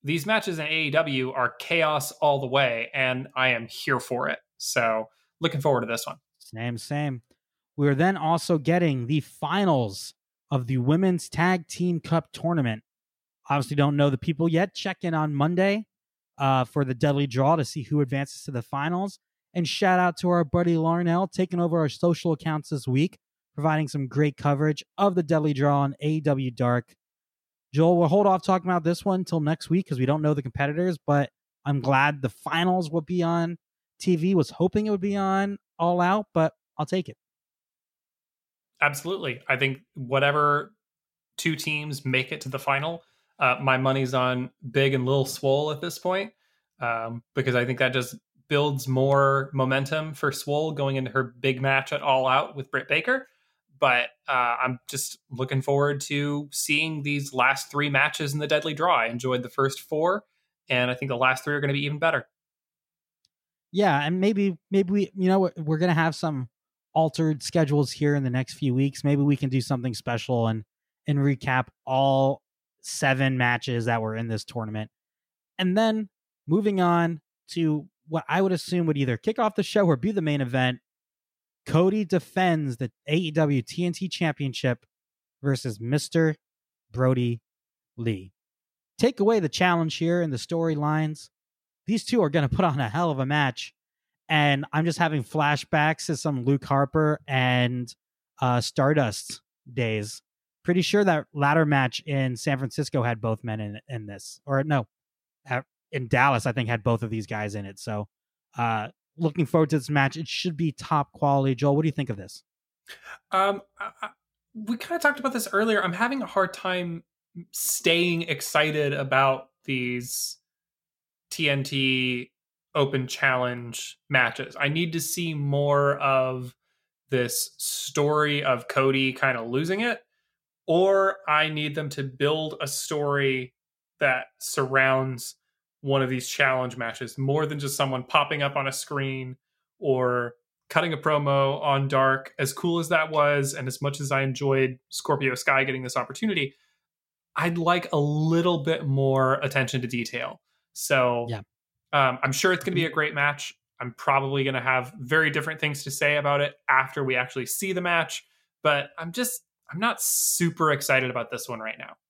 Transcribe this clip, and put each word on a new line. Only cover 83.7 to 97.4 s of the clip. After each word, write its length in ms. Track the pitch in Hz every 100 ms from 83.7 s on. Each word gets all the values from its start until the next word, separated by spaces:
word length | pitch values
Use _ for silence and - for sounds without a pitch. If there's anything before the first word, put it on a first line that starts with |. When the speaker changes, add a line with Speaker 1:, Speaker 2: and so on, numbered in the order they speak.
| - 175
Speaker 2:
N 80 |
T 160 | 170 185
Championship 760 | - 160 - 139 120 131 120 _ _ _ _ _ _
versus 380 | 139 135 131 104
Mister 560 | 117 147 - 165 160 147 _ _ _ _ _
Brody 480 | 107 127 127 120 117 _ _ _ _ _ -
Lee. 380 | 117 98 92 _ _ _ _ _ _ -
Take 240 | 240 -
away 180 | 202 226
the 80 | 160
challenge 480 | - 180 170 160 -
here 260 | 165 175
in 100 | 165
the 60 | 123
storylines. 920 | - 165 165 151 147 156 156 156 - _ _ _ _ _ -
These 180 | 214
two 180 | - 247
are 80 | 160
gonna 200 | 160 139
put 160 | - 170
on 160 | 131
a 80 | 117
hell 220 | 147 170
of 80 | 135
a 60 | 135
match. 480 | 147 139 - - _ _ _ _ _ -
And 380 | 156 147 139 143
I'm 140 | 151 170
just 120 | 151
having 260 | 165 156
flashbacks 840 | 117 156 147 143 - 156 151 160 -
to 100 | 147
some 300 | 156 135 123
Luke 180 | 139
Harper 560 | - 139 139 156 151 151 -
and, 640 | 135